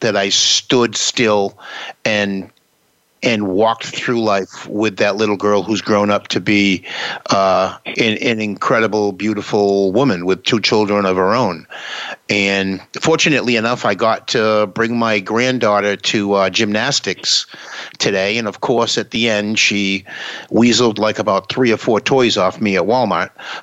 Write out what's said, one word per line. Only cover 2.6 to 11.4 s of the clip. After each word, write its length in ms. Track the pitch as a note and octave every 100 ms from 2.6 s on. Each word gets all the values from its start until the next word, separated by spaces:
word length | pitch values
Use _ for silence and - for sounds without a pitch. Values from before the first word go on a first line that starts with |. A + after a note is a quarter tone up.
| _ _ _ _ _ -
and 260 | B2+ A2 G2+
walked 380 | F#2 A2 A2+
through 340 | - - - A#2
life 460 | A2 G2 F#2 - -
with 300 | G#2 A2 F#2+
that 180 | G#2
little 220 | G2+ G#2+ G2
girl 260 | G#2 G#2
who's 160 | F#2 G#2
grown 300 | - G#2 G#2
up 160 | G2+ -
to 120 | A2+
be, 420 | F#2 G#2 G2+ F2 - - - - -
uh, 480 | G2 F#2+ F#2 F#2+ -
an, 320 | - - A#2 G#2+
an 240 | B2+ A2
incredible, 720 | G#2+ G2 - A#2+ A2 G#2+ G#2
beautiful 800 | F#2 G#2+ G#2 - G#2+ G2+ G2 G2
woman 320 | G2+ C#3 F2+
with 180 | F2+ F#2+
two 160 | - A#2
children 460 | - A2 G#2 G#2
of 100 | F#2+
her 180 | F#2 F#2
own. 320 | A#2+